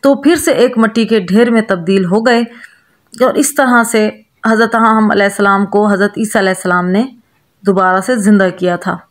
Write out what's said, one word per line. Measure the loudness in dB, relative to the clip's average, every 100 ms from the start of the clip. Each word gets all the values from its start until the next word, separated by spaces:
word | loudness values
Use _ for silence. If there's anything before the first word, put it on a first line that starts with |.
तो | 0 2
फिर | 0 0
से | 0
एक | 0 0 2
मट्टी | 0 0 0
के | -2
ढेर | 0 0 2
में | 0 -2
तब्दील | -4 0 0 0
हो | 0
गए | 0 0 -2 -10 -20 _ _ _ _
और | -2 -2 0
इस | -2 0
तरह | 2 2
से | 2 0 -2 -4 _ _ -2
हज़रत | 0 0 2
हाम | 2 2 2
अलैहिस्सलाम | 2 0 0 0 0 0
को | 0 0
हज़रत | 0 -2 -2
ईसा | -4 -2
अलैहिस्सलाम | -2 -2 -2 -2 0
ने | -2 -2 -8 _ _ _ _
दोबारा | -2 0 2 0
से | -2 -2
ज़िंदा | 2 2 2
किया | -2 -4 -2
था। | -6 -8 _